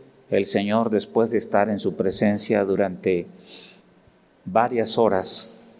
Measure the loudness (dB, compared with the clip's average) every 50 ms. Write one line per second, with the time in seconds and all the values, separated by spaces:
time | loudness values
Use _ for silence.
0 | -20 -20 _ _ _ -2 0 0 0 0 0 -2 0 0 0 0 0 0 0 -2
1 | -2 0 0 0 0 2 0 -2 -2 0 2 2 2 2 0 -2 -4 -4 -2 -2
2 | -2 -2 0 0 2 2 0 0 -2 0 0 0 2 0 0 0 0 -2 -2 -4
3 | -2 -2 0 -2 -4 -8 -14 -20 -20 -20 -20 -20 -20 -20 -20 -20 _ _ _ _
4 | _ _ _ _ _ _ _ _ -8 -2 0 2 2 2 0 -2 -2 0 2 2
5 | 4 4 4 2 0 -2 -4 -4 -6 -8 -14 -20 -20 -20 -20 -20